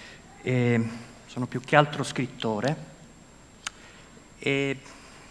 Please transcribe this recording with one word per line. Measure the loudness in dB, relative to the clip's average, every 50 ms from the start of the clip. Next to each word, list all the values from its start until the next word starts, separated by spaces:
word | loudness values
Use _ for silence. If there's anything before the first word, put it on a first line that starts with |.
| -16 -18 -18 -20 -20 -20 -20 -6 -2
e | 0 2 4 4 4 4 4 2 0 -4 -8 -12 -16 -18 -20 -20
sono | -12 -6 -6 -6
più | -4 -6 -8
che | 0 6 8
altro | 8 8 6 2 -4 -4
scrittore. | -2 -2 -2 -4 -4 -4 -4 -2 0 0 2 2 0 0 -2 -6 -14 -16 -20 -20 -20 -20 -20 -20 -20 -20 -20 -20 -20 -20 -12 -12 -12 -12 -12 -20 -20 -20 -20 -20 -20 -20 -20 -20 -20 -18
E | -4 -2 0 2 2 2 0 -2 -4 -8 -16 -20 -20 -20 -20 -20 -20 -20 -20